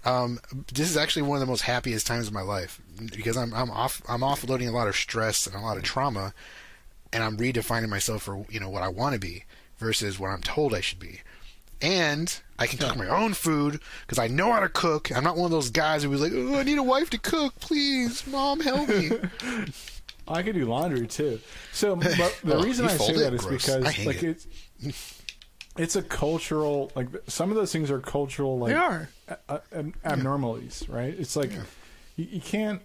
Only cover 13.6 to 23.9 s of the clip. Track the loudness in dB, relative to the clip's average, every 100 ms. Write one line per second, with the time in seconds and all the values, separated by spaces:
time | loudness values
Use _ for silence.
13.6 | 2 0 -12 -16 -4 0 2 2 4 4
14.6 | 2 2 2 2 0 2 2 2 2 2
15.6 | 2 2 4 4 2 4 4 2 2 2
16.6 | 4 4 6 4 4 0 0 2 2 -2
17.6 | 0 2 4 2 0 -2 -4 0 2 2
18.6 | 2 2 4 2 4 0 -2 -6 -6 -4
19.6 | -6 -8 -14 -14 -16 -16 -4 -2 0 0
20.6 | 2 2 2 0 -2 0 0 -2 -8 -16
21.6 | -10 0 2 4 2 4 2 2 2 4
22.6 | 4 4 2 4 4 4 4 2 0 0
23.6 | 2 4 2